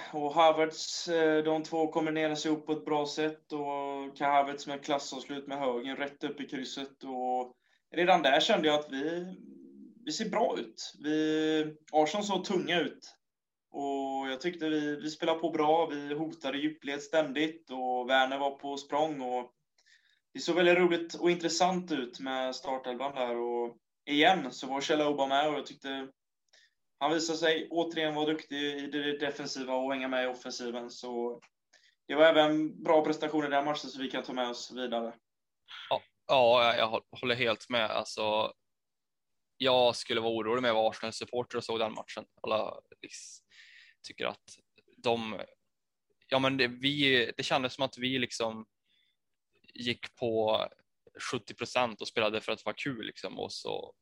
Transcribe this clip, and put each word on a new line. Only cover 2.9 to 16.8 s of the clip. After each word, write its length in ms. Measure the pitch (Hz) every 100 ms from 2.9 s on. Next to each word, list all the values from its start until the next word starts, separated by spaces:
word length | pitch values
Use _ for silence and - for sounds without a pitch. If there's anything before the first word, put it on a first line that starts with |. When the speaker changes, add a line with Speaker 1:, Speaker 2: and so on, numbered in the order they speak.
| 151 147
Speaker 1:
sätt, 480 | - 156 156 _
och 640 | 151 143 143 139 139 139 135
Kai 100 | 143
Havertz 400 | 143 139 143 -
med 160 | 143
klassavslut 640 | 147 143 - 135 117 139 139
med 120 | 139
högen 380 | 139 120 127 131
rätt 260 | 143 -
upp 180 | 147 139
i 60 | 127
krysset, 560 | 139 123 - 139 -
och 520 | 135 127 127 127 123 - _ _ _ 151
redan 260 | 175 180
där 180 | 143 143
kände 280 | 151 202 156
jag 120 | 151
att 120 | 147
vi, 460 | 135 147 170 180 185 - - - - - - -
vi 60 |
ser 180 | 156 220
bra 260 | 214 240 -
ut. 340 | - - - -
Vi, 720 | 147 156 156 156 156 156 156 156 -
Arsenal 340 | 156 151 208 202
såg 200 | 185 -
tunga 340 | 185 147 175
ut, 360 | 135 - - - _ _ _ _ _
och 580 | - 139 139 135 135 135
jag 100 | 131
tyckte 280 | 180 175 156
vi, 260 | 156 147 147
vi 140 | 151
spelade 300 | - 165 165
på 100 | 165
bra, 360 | 160 151 165 170
vi 280 | 143 143
hotade 440 | 147 160 - 139 139
i 40 |
djupled 400 | 151 151